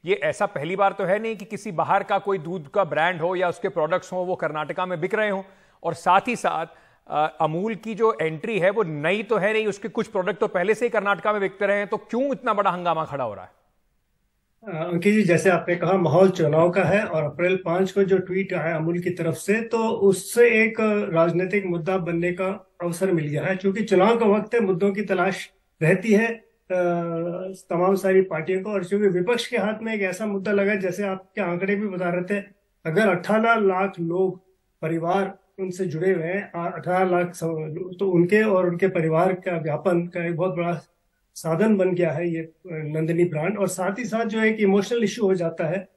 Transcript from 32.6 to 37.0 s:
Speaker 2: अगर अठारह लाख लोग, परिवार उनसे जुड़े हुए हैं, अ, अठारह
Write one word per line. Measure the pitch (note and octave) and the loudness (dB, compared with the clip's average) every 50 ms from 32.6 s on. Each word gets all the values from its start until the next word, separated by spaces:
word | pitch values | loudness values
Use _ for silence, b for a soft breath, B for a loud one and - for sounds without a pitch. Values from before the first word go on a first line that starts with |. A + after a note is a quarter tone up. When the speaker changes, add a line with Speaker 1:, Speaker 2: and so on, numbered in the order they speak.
| _ _ _ _ _ | _ _ _ _ _
Speaker 2:
अगर | D#3+ D#3+ G3 A3 G3+ | -2 2 2 4 4
अठारह | F3+ - - - G#3 A3 A3+ A#3 A#3 | 2 0 0 0 0 2 4 4 4
लाख | A3 G#3 F#3+ F#3 F3+ G3 G3 - F3 | 4 4 2 2 2 0 -2 -2 -4
लोग, | E3+ E3 E3+ F#3 F#3+ F#3 F3+ - _ _ _ _ _ _ _ _ | -4 -2 0 0 0 0 -2 -6 _ _ _ _ _ _ _ _
परिवार | - D#3 E3 E3 E3 E3+ F#3 G3 F#3+ F#3 - _ _ _ _ - | -6 -4 -4 -2 -2 0 0 0 0 -2 -6 _ _ _ _ -8
उनसे | F#3+ F#3 F3+ F#3 F#3+ | -8 -8 -4 -4 -4
जुड़े | F3 C#3+ D#3 F3 F#3+ | -4 -2 0 0 2
हुए | F#3 E3 D#3 | 2 0 0
हैं, | E3+ F#3 G3+ G3+ - | -4 -4 -6 -6 -8
अ, | - E3+ E3+ F#3 F3 | -8 -6 -6 -6 -6
अठारह | E3 C#3+ D#3+ F3+ F#3 | -6 -4 0 2 2